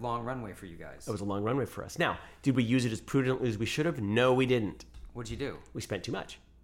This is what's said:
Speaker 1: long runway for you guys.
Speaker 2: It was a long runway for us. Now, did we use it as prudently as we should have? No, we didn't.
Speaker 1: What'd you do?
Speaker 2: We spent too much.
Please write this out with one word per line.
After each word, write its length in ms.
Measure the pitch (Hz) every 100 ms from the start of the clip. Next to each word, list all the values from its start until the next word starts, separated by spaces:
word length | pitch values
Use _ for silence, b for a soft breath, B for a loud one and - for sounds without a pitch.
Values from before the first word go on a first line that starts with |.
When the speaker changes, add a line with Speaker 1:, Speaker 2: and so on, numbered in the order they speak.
Speaker 1:
long 220 | 120 117
runway 300 | 117 127 107
for 140 | 87 95
you 100 | 82
guys. 300 | 78 69 -
Speaker 2:
It 20 |
was 120 | 104
a 20 |
long 180 | 98 98
runway 220 | 104 139
for 180 | 120 -
us. 160 | - -
Now, 200 | 151 85 B B
did 120 | 139
we 80 | 123
use 220 | 113 127
it 80 | 120
as 80 | 110
prudently 480 | - 139 127 127 127
as 100 | 104
we 80 | 113
should 200 | - 160
have? 140 | 139
No, 320 | 101 110 127
we 120 | 127 127
didn't. 380 | 123 104 - - - -
Speaker 1:
What'd 140 | 120 110
you 80 | 113
do? 220 | 135 76 -
Speaker 2:
We 80 | 117
spent 240 | - 98
too 80 | -
much. 260 | 190 - - - -